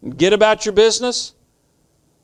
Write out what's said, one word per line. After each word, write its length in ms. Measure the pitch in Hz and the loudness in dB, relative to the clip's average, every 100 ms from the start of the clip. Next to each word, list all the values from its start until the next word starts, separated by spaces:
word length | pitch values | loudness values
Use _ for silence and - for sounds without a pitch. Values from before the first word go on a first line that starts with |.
and 140 | - 143 | -12 -2
get 160 | 180 | 0
about 320 | 202 214 214 214 | 2 2 0 -2
your 60 | |
business? 600 | 196 226 214 247 233 - _ _ _ _ _ _ _ _ _ | 2 2 2 -6 -8 -10 _ _ _ _ _ _ _ _ _